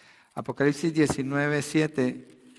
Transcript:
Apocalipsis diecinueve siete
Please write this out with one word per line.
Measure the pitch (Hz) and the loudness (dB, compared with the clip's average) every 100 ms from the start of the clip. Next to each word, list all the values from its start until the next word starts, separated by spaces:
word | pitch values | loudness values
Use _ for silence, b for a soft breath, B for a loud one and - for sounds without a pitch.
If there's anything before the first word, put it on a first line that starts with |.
| b b b | b b b
Apocalipsis | - 127 120 139 143 170 | -12 -8 0 0 2 0
diecinueve | 156 147 - 131 143 147 147 | 2 2 2 -2 -2 0 -2
siete | 143 156 156 147 127 - - - b | 0 0 0 0 -2 -2 -12 -20 b